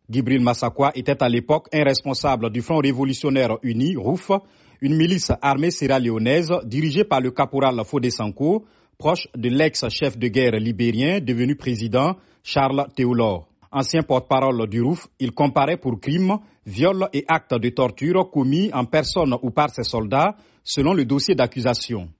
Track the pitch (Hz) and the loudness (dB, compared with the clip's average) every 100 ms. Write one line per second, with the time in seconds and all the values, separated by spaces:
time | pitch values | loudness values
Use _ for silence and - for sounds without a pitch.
0 | - 117 120 131 123 117 120 - 139 131 | -6 -2 0 2 2 0 -2 0 0 0
1 | 127 139 123 117 - 151 - 156 143 127 | -2 0 0 0 0 -2 0 0 2 0
2 | 139 131 147 127 113 113 113 160 139 127 | -2 -4 -2 0 -2 -4 -2 0 2 0
3 | 135 127 147 135 120 113 127 113 143 160 | -2 -2 0 2 0 0 -2 -2 -2 -2
4 | 104 175 - 196 - _ _ - 139 156 | -2 -2 0 -2 -2 _ _ -4 0 2
5 | 165 185 - 127 139 135 170 - 135 135 | 2 2 0 0 0 2 0 0 0 2
6 | 117 110 113 156 160 175 120 123 156 147 | 2 0 2 2 2 -2 -2 -2 0 0
7 | 208 135 127 123 135 139 135 120 107 143 | 2 0 0 0 -2 0 0 0 -2 -2
8 | 123 - 104 - 147 214 214 _ _ - | -2 -2 -6 -2 0 0 -2 _ _ -6
9 | 151 175 - - 123 135 156 - 120 - | -2 -2 -4 -6 -2 2 0 0 -6 -2
10 | 143 117 120 104 123 110 110 107 117 113 | -4 -2 -2 2 2 2 -2 0 0 0
11 | 143 196 127 117 127 143 131 113 113 123 | 0 0 -2 -2 0 -2 -4 -4 -2 0
12 | 147 185 _ _ - 143 135 139 - - | 0 -2 _ _ -6 0 2 0 -2 -2
13 | 123 120 113 90 78 _ _ 139 135 165 | 0 2 0 -2 -8 _ _ -4 -2 -2
14 | - 127 - 131 135 123 110 113 120 170 | 0 0 0 0 2 0 -2 0 0 -2
15 | - - 127 - 143 139 139 175 131 110 | -8 -8 -6 0 0 2 0 0 -4 -6
16 | - 165 185 208 - _ - 98 170 190 | -2 0 0 -2 -6 _ -10 0 2 2
17 | 190 143 143 160 - 120 120 123 123 - | -2 -4 -2 -2 0 -2 0 0 0 0
18 | 151 185 185 147 131 151 202 135 120 156 | 0 0 0 0 0 2 0 -2 -2 0
19 | 156 180 147 120 131 131 147 - 113 120 | 0 0 0 0 -2 0 0 -2 -6 -4
20 | 107 135 180 214 _ _ - - 139 165 | -2 0 0 -2 _ _ -8 -2 2 2
21 | 123 139 - 170 123 135 123 117 - 110 | 2 0 2 2 0 0 -2 -2 -4 -8
22 | 85 | -8